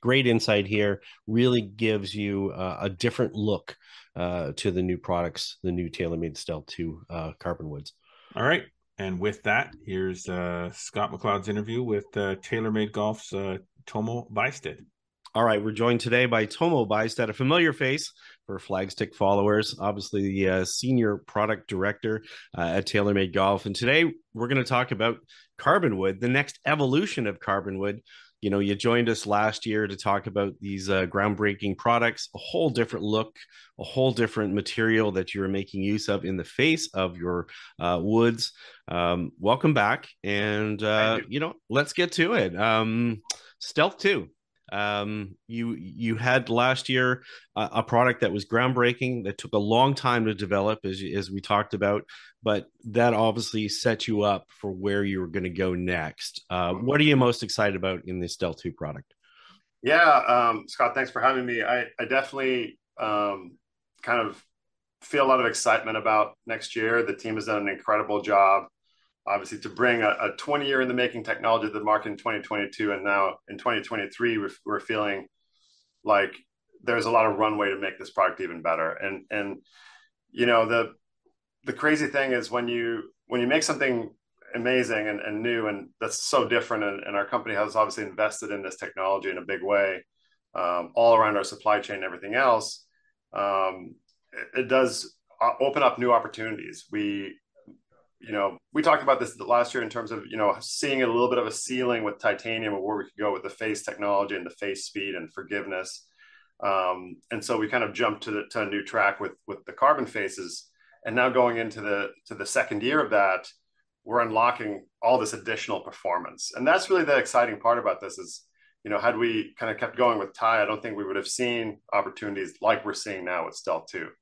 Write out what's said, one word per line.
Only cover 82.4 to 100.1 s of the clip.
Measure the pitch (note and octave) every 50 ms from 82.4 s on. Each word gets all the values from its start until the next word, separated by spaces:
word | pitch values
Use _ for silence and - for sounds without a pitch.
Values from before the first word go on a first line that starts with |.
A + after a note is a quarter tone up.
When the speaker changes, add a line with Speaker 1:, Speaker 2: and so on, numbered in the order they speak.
| A2+ A2+
Speaker 3:
when | A#2 A#2+ A#2+ A#2+
you, | A#2+ A#2+ A#2 A#2 A#2 A2 - - _ _ _
when | _ A#2 B2
you | A#2+ B2
make | D3 D#3+ D#3
something | - D3+ C3 C#3 C3 B2 A#2 A2+ G2+ - _ _ _ _ _ _ - -
amazing | A#2 A#2 B2 B2+ B2+ A#2+ G#2 A2+ G#2+ G#2+ G#2+
and, | G#2 G2+
and | - G#2+ G#2 G#2+
new, | A2+ A#2+ A#2+ A#2 A2
and | G#2+ G2+ G2 - - _ _
that's | A2+ A2 - -
so | - - - C3 A#2+
different, | G#2+ B2 A#2 A#2 - A#2 G#2+ G#2
and, | G2+ G2+ G2+
and | - G2+ G2+
our | G2+ G2+
company | - - A#2 - A2+ G#2
has | G2+ G#2+ G2+ G#2+
obviously | A2 A2 G2 - A2 G#2
invested | G2 F2+ G#2 G#2+ G#2 - - A#2 G2+
in | G#2 G2+
this | F#2+ F#2 F#2
technology | - F#2+ F2+ - G2 F#2 F#2+ G2 F#2+ F2+ F#2+
in | F2+ F2+
a | F2+
big | G2+ G2 F2 F2+
way, | G2 G2+ G2+ G2+ F#2+ F#2 E2 - _ _ _ _ _ _ _ _ _ _
um, | - F2+ F2 F2 F2 E2+ E2+ -
all | A#2 A#2 A#2 A2+
around | A2 A2 G#2+ G#2
our | G2+
supply | F#2+ - G#2 - - G#2+ G#2 G#2
chain | G2 - G2+
and | G2 F#2+
everything | F#2 F2 F2 G2 G2+ A2
else, | B2+ C3+ B2+ A#2 A2 G#2 - - - _ _ _ _ _ _ _ _ _ _
um, | G2 G2+ G2+ G2+ G2 G2 F#2+ F#2+ F#2 F#2 F2+ F2 - _ _ _ _ _ _ _
it, | - - A#2 - - B2+
it | B2+ A2+
does | C3 C3 C3 B2 B2+ - - - _ _ _ _ _ _
o-, | A2+ A#2+ - -
open | C3 C#3 C#3 D3
up | C#3 A#2+ A#2+ A#2+
new | B2 B2
opportunities. | A#2+ A2+ - - - A2 A2 A2+ A2 - - E2 - - - _
We, | G2+ G#2 G#2 G#2 G2+ G2+ G2 F#2 - _ _ _ _ _ _ - - _ _ _ _ _ _ _ _ _
you | - A2+
know, | G#2+ G#2 G2 F#2+ F#2 - _ _
we | - D3+
talked | D3+ E3 D#3 D3
about | C#3 C#3 C3 C3
this | B2 A#2+ - -
last | G2+ - A#2+ A#2+ A#2+ - -
year | B2+
in | A#2 G#2+
terms | - A#2+ A2 G#2